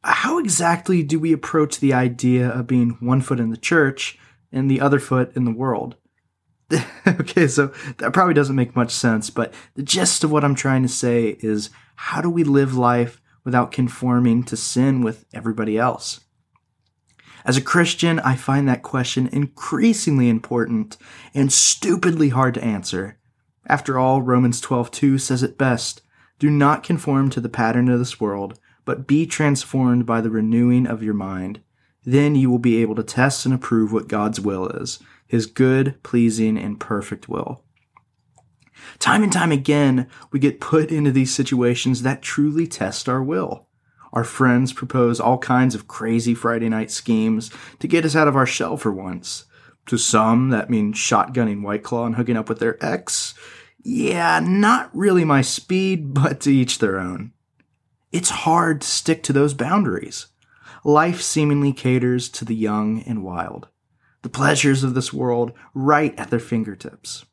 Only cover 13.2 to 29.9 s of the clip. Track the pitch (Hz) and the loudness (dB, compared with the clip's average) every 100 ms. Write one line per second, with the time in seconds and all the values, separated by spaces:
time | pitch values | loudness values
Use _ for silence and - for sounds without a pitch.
13.2 | _ _ 127 123 120 - 127 - 127 123 | _ _ -2 0 0 -2 -2 -2 0 2
14.2 | 123 117 123 110 - 123 135 131 113 110 | 4 2 -2 -6 -4 0 2 2 -2 -4
15.2 | _ 120 117 107 110 107 123 - - - | _ -8 -6 -4 -2 0 0 -2 -10 -14
16.2 | _ _ _ _ _ _ _ _ _ _ | _ _ _ _ _ _ _ _ _ _
17.2 | _ - - 131 135 170 170 - 170 165 | _ -10 -2 0 2 2 2 0 0 0
18.2 | 131 127 - 139 139 123 - 131 123 - | 0 -2 0 2 2 0 -2 -4 -2 -2
19.2 | 127 143 143 - - - 233 220 - 139 | -2 -2 -4 -6 -6 2 2 2 0 2
20.2 | 120 113 - 120 113 113 107 - - - | 4 2 -2 -2 0 -2 -4 -12 -20 -20
21.2 | - 139 139 - - - - 175 180 165 | -8 -2 2 2 2 0 0 0 0 2
22.2 | 147 123 127 123 117 101 - 92 98 - | 2 2 0 0 -4 -4 -6 -8 -8 -14
23.2 | _ _ _ _ - 139 - 131 131 135 | _ _ _ _ -2 -2 0 0 2 2
24.2 | 127 123 123 120 - 123 120 - 143 135 | 2 4 2 0 -2 -2 -2 0 2 2
25.2 | - 127 127 - 135 117 - - _ _ | 0 -2 -2 0 0 0 -4 -12 _ _
26.2 | _ _ 147 147 143 151 - 170 - 135 | _ _ 2 4 4 2 -2 -2 0 0
27.2 | 139 131 117 - 113 120 123 120 123 - | 0 -2 -6 -2 0 2 2 2 -2 -4
28.2 | 107 101 98 - _ _ - 127 131 143 | -4 -4 -8 -14 _ _ -8 -6 0 0
29.2 | 165 - 151 139 - 135 127 | 0 0 0 0 -2 0 2